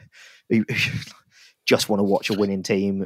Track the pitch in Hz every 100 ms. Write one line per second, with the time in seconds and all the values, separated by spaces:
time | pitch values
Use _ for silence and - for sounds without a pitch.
0 | - - - - - 113 - 117 - -
1 | - - _ _ - _ - 120 - 101
2 | 101 95 - 104 101 98 92 98 101 98